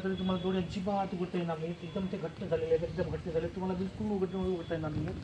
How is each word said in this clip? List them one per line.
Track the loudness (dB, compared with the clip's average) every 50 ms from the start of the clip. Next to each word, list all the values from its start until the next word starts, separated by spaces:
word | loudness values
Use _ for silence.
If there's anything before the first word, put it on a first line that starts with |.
| 2
तरी | 0 0
तुम्हाला | 0 2 2 2 2 2
डोळे | 2 2 2
अजिबात | 0 0 -2 -2 0 2 2 2 2 0 0
उघडता | -2 -2 0 0 0
येणार | 0 0 0 -2
नाही, | -2 -4 -4 -6 -8
एकदम | -6 -2 -2 -2
ते | 0 -2
घट्ट | -2 -4 -4 -4 -6 -2
झालेले | 0 2 2 4 4 4
आहेत, | 4 4 0
एकदम | 0 0 0 0
घट्ट | 0 -2 -4 0
झाले, | 0 0 0
तुम्हाला | 0 -2 -2 0 0 0 0
बिलकुल | 0 -2 -2 -2 0
उघड-, | 0 2 2 2 2 2
उघडता | 0 0 2 0 0 0 -2 -2
येणार | 0 0 0
नाही | 0 0 0
आहे. | 0 -2 -4